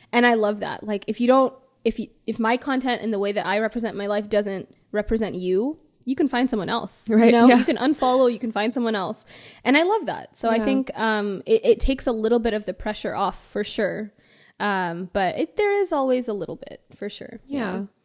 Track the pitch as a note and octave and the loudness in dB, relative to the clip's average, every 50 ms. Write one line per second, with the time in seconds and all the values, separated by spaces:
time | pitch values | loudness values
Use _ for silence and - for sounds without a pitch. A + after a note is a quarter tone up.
0 | _ _ - A#3+ A#3+ B3 A#3 A3+ G#3 G3+ G#3 G#3 G3 D3 - - - G#3+ G#3 G3+ | _ _ 0 2 4 4 4 4 2 0 -2 -2 -6 -8 -8 -8 -6 -6 -6 -6
1 | - - G#3+ - A#3+ A#3+ B3+ C4+ C4 C4 - - _ _ _ _ - A3+ - - | -6 -6 -4 0 2 4 4 4 4 2 -2 -6 _ _ _ _ -4 -4 -2 -4
2 | G#3+ - _ _ _ - A3 - A3 A3 B3 B3+ - C#4+ C4 B3+ B3+ B3+ A#3+ - | -6 -12 _ _ _ -8 -4 -2 0 0 0 -2 -2 -2 -2 -2 0 -2 -2 -2
3 | - A3+ G#3+ G3 G3+ G3+ G3+ G3+ D#3+ F3+ G3 G#3+ A3+ G#3+ - A#3+ A3+ G#3 - G3+ | -2 -2 -2 -2 -2 -2 -2 -2 -2 -2 -2 -2 -2 -2 -4 -4 -4 -4 -4 -4
4 | G3+ G3+ G#3 G#3 G#3 G#3 A3 G#3 G#3 G3+ G3 F#3 - - _ _ _ _ - G#3 | -4 -2 -2 -4 -2 0 0 0 0 0 -4 -6 -8 -12 _ _ _ _ -4 -4
5 | G#3 - A3+ G#3+ A3 F3+ - F3+ F3+ F3+ F#3 F#3+ A#3 C#4+ D#4 - _ _ _ _ | -2 -2 -2 -2 -2 -4 -4 -4 -2 0 0 0 0 -2 -4 -8 _ _ _ _
6 | - A#3+ C4+ - D#4 B3+ - A#3+ C4 B3 - G#3 F3 - G#3+ A#3 - F#3 - - | -6 -4 -2 0 0 0 0 0 0 0 0 -2 -4 -4 -4 -6 -6 -6 -6 -6
7 | - - A3+ A3 A#3 A#3 A#3+ A#3 A#3 B3+ A#3+ B3 B3 - - - B3 C#4+ D4+ - | -2 2 6 6 8 8 8 8 8 8 8 8 6 2 0 2 2 0 0 2
8 | C4 B3+ B3+ C4+ C4 B3 A#3 G3 - A3 - G3+ G#3+ A3+ - B3+ A#3 A3+ A3 G3 | 2 2 4 4 4 2 2 0 -4 -4 -2 -2 -2 -2 -2 -2 -2 -2 -2 -2
9 | F#3 F#3+ A3 - - - - - - - - - - A#3+ C4+ D4+ E4+ F#4 A4 G#4+ | -2 -4 -6 -8 -10 -12 -18 -20 -20 -20 -18 -4 0 2 4 4 4 2 0 0
10 | D#4 G3 D#3+ - - - - - - A3+ A3+ A3+ G#3+ C4+ C4+ C4 C4 - - - | -2 -4 -8 -8 -10 -12 -8 -4 -2 0 0 2 2 2 0 0 -2 -4 -4 -2
11 | A3+ A3 G#3+ G#3 G3+ G#3 G3 - - - A3+ A3 - A3+ A3+ - - - C4+ C4 | -2 0 0 0 -2 -4 -4 -4 0 2 2 4 4 4 4 4 2 0 0 0
12 | - C4+ A#3 A3 G#3+ A3 A#3+ A#3+ A3 A#3 G#3 G#3+ G#3 F#3 F#3 - - G#3+ G#3 - | -2 -2 -2 0 0 2 2 2 2 0 -2 -4 -4 -8 -8 -6 -6 -6 -6 -6
13 | - - - F3 G3 F3+ - - - - - G#3 G#3 - - - G#3 F3+ - G3+ | -6 -6 -4 -2 -2 -4 -4 -6 -12 -10 -8 -6 -6 -6 -4 -4 -2 -2 -4 -6
14 | G#3+ G#3 - _ _ _ _ _ _ _ _ - G3 G#3 G3 F#3 F#3 E3+ E3+ F3 | -8 -10 -14 _ _ _ _ _ _ _ _ -6 -2 -2 -2 -2 -2 -4 -4 -6
15 | F#3+ F3 - G3+ F#3+ F3 - - D#4+ - - - G#4 G4+ G4+ G4+ G4 E4+ E4 C#4+ | -8 -4 -2 -2 0 0 0 -2 -4 -4 -2 0 0 2 2 0 0 0 0 0
16 | C4+ C4 B3+ B3+ A#3+ A#3 G#3 G3 E3 - - - - - - - _ _ - - | 2 2 0 0 0 -4 -6 -6 -8 -10 -10 -12 -16 -18 -18 -20 _ _ -16 -12
17 | - G#3 - - - - - G#3+ - C4+ C#4 C4+ A3+ F#3 F#3 F#3+ G3+ - _ _ | -12 -12 -12 -12 -14 -16 -16 -18 -12 -8 -6 -4 -4 -4 -4 -6 -8 -10 _ _
18 | _ | _